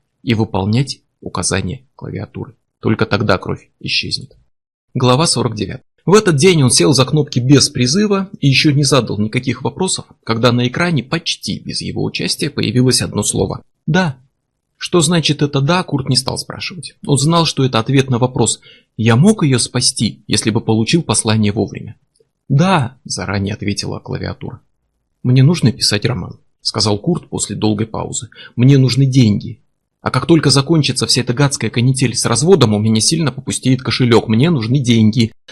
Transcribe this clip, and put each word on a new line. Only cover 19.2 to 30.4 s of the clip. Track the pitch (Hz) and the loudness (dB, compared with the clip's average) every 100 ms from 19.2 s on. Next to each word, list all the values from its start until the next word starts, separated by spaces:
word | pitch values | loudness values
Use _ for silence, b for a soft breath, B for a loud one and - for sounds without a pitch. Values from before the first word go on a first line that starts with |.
| 196 220 | 6 4
ее | 151 123 | 2 0
спасти, | - 123 - - 113 - - | -2 -2 -2 -2 -4 -6 -4
если | 107 - | -2 0
бы | 107 | -2
получил | - 110 110 170 | 0 0 2 0
послание | 147 110 113 110 104 | 0 -2 0 2 0
вовремя?» | 104 98 - 104 - _ _ _ _ - | 0 -4 -6 -14 -18 _ _ _ _ -2
«Да», | 139 180 180 120 - | 0 2 2 -2 -6
заранее | - - 90 98 98 101 | -12 -8 -4 -4 -4 -4
ответила | 98 101 95 101 | -6 -6 -6 -10
клавиатура. | - 90 92 92 - - _ _ _ _ _ _ | -8 -8 -8 -10 -12 -16 _ _ _ _ _ _
«Мне | 127 127 | 2 4
нужно | 135 175 113 | 4 4 0
писать | - - - - | 0 0 0 -2
роман», | 92 - - _ _ | -4 -8 -14 _ _
сказал | - 117 107 104 | -8 -2 0 0
Курт | - 175 - | -2 -4 -4
после | - - 101 | -8 -8 -2
долгой | 107 104 110 | -2 0 -4
паузы. | 82 82 - - B B B | -6 -8 -10 -12 B B B
«Мне | 131 139 | 4 6
нужны | 131 135 139 | 4 2 2
деньги. | 131 110 101 113 110 _ _ _ _ | 4 4 2 -4 -14 _ _ _ _
А | - | -4
как | - - | -2 2
только | 170 | 2